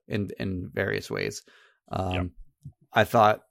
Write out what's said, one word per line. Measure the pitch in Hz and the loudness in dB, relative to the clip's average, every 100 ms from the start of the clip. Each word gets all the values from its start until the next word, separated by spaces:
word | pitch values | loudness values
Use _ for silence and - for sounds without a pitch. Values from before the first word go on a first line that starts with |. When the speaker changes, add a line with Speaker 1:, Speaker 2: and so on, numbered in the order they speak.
| - | -6
Speaker 1:
in, | 107 95 - | -4 -4 -6
in | 98 92 95 | -6 -4 -6
various | - 101 101 - | -2 -2 -2 -4
ways. | 104 101 - - - _ _ - | -4 -4 -6 -14 -20 _ _ -8
Um, | - 95 | -4 -2
Speaker 2:
Yep. | 92 90 - - _ - - _ | -2 -4 -8 -20 _ -20 -20 _
Speaker 1:
I | - | 0
thought | 107 117 107 107 _ | 2 6 6 4 _